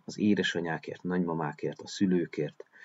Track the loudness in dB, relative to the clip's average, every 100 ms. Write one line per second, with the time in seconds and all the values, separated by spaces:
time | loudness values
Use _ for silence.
0 | -14 0 4 4 2 0 -2 -4 -6 -8
1 | -2 0 2 0 -2 -2 -6 -6 -10 0
2 | 2 4 0 -2 -4 -6 -20 -20